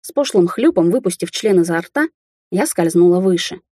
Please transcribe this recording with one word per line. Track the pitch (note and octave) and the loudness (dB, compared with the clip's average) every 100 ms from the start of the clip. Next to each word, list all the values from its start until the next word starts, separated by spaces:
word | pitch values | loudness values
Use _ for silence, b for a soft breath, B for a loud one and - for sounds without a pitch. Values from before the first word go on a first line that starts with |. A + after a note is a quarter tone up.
С | - | -6
пошлым | - C#4 G3+ F3 | -4 0 0 0
хлюпом, | - C#4+ E4+ E3+ | 2 0 2 0
выпустив | A#3 F#3+ F3 F3 | 0 -2 -6 -10
член | - A3 F#3+ | -4 0 2
изо | E3+ E3 | 2 -2
рта, | E3+ - D#4 _ _ _ _ | -4 -4 -4 _ _ _ _
я | F3+ D4 | -4 -4
скользнула | - E3 E3+ F3 F3+ | -2 0 4 4 4
выше. | F#3+ F3 - - _ | 2 0 -4 -12 _